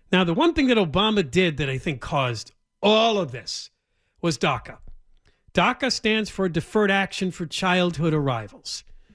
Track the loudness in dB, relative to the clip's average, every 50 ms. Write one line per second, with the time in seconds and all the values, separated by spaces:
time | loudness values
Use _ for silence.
0 | _ 2 2 2 4 2 2 2 2 2 4 2 2 4 4 2 2 2 0 0
1 | 0 2 2 0 0 0 2 2 2 2 0 -2 -4 -4 -4 -4 -4 -6 -6 -6
2 | -6 -4 -2 -2 -2 -2 -4 -6 -10 -16 _ _ _ _ _ -2 2 2 4 4
3 | 2 2 0 0 -2 -4 -8 -12 -12 -10 -12 -12 -12 -16 _ _ _ _ _ _
4 | _ _ _ -4 -2 -2 0 0 0 0 0 -2 -6 -12 -18 -16 -16 -18 -18 -18
5 | -20 _ -20 _ _ _ _ _ _ _ 2 2 4 4 2 0 -2 -2 -2 0
6 | 0 0 0 0 -2 -4 -4 -2 -2 -2 -2 -4 -4 0 0 2 2 4 2 2
7 | 0 -2 -4 -4 -4 -4 -4 -6 -10 -8 -6 -2 0 2 2 4 2 2 0 0
8 | 0 0 2 2 0 0 -2 -4 -6 -10 -16 -16 -12 -12 -12 -12 -14 -16 -20 -20
9 | -20 _